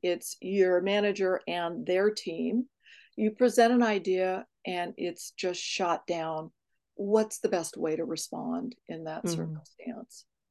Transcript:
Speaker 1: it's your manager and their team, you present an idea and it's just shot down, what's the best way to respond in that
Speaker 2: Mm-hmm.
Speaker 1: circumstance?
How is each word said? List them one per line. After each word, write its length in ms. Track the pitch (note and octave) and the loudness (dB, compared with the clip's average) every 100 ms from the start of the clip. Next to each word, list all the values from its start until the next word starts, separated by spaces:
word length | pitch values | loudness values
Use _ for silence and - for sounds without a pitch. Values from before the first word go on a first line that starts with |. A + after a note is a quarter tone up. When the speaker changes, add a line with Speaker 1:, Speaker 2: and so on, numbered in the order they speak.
Speaker 1:
it's 320 | F3+ F3 - - | -2 -2 -4 -10
your 400 | - G3 F#3 F3+ | -2 4 6 6
manager 600 | F#3+ G3+ G#3 F#3+ F#3+ F#3 - | 4 2 2 2 0 0 -2
and 360 | F3 E3+ E3+ | -4 -4 -4
their 260 | - F3+ G#3 | 0 2 2
team, 560 | G#3+ - E3 E3 A3+ B3+ _ - - - - | 0 -6 -4 -2 -2 -4 _ -20 -20 -16 0
you 160 | G#3+ | 0
present 400 | G#3+ B3+ - A#3 | 4 2 6 6
an 100 | B3 | 6
idea 640 | A#3 G3+ F#3 F#3 F#3 F#3 - _ | 4 2 0 0 0 -2 -8 _
and 300 | - F3+ F3 - | -8 -6 -6 -4
it's 360 | F3+ F3 - | -6 -6 -14
just 280 | - F#3 F3 | -6 -6 -4
shot 460 | - - F3+ E3 - | -6 -2 0 -2 -2
down, 460 | E3+ D#3+ D#3 D#3+ _ _ _ _ | -4 -4 -4 -8 _ _ _ _
what's 460 | - G3+ A3 G#3+ - | -8 2 2 2 -2
the 80 | - | 0
best 280 | F3 E3 - | 0 -2 -4
way 200 | D#3+ D#3+ | -4 -2
to 80 | |
respond 720 | D#3+ D#3 - D#3+ D#3+ - - - - | -4 -6 -6 -6 -4 -4 -6 -10 -12
in 160 | E3 | -10
that 200 | D#3+ D#3 | -8 -6
Speaker 2:
Mm-hmm. 100 | F3 | -4
Speaker 1:
circumstance? 920 | E3 E3 D#3 - - - - - - - _ _ | -4 -4 -8 -12 -16 -12 -12 -14 -20 -20 _ _